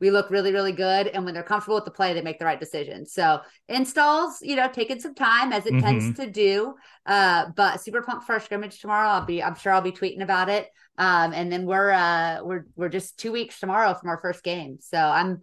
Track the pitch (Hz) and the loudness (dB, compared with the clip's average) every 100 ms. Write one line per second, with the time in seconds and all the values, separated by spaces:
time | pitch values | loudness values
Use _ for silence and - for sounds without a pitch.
0 | 190 202 202 196 196 196 196 180 190 190 | 2 4 2 0 2 0 0 0 2 2
1 | 202 190 180 170 170 208 202 214 208 - | 0 -4 -6 -6 -2 -2 0 -2 -2 -2
2 | 185 170 165 156 165 143 156 156 147 92 | 0 0 -4 -4 -2 -2 -4 -8 -8 -10
3 | - - 165 156 - _ - 247 262 - | -10 0 2 2 -2 _ -4 -2 0 2
4 | 294 302 330 - - 269 254 254 226 254 | 4 4 0 -4 -4 0 0 0 -4 -4
5 | 311 277 247 226 - 208 - 131 208 - | -8 -2 2 4 2 -2 0 2 4 2
6 | 110 117 214 196 202 196 240 269 - _ | 0 -4 -4 2 2 2 -2 -8 -20 _
7 | - 202 190 170 160 170 196 170 - 233 | 0 4 4 4 0 2 2 0 -4 -6
8 | 240 233 - 220 - 208 208 - 208 208 | -4 -6 -4 -4 -4 -8 -8 -10 -2 0
9 | 214 190 165 170 165 165 202 190 180 180 | 2 0 0 -4 -4 -2 2 2 0 -4
10 | 190 - 190 185 185 208 - _ _ - | -6 -4 0 0 2 -2 -4 _ _ -2
11 | 185 175 165 160 175 180 180 190 196 190 | 2 4 2 0 -4 -4 0 2 4 4
12 | 170 170 165 165 175 185 - - 175 185 | 4 2 0 -4 -6 -8 -10 -8 -6 -6
13 | 180 - 220 233 - - 190 196 214 180 | -8 -10 -6 -6 -8 -8 -4 2 2 0
14 | 175 165 180 180 180 175 143 135 - 170 | -4 -6 -6 -6 -6 -6 -8 -16 -6 0
15 | 156 151 185 180 | 2 2 0 -2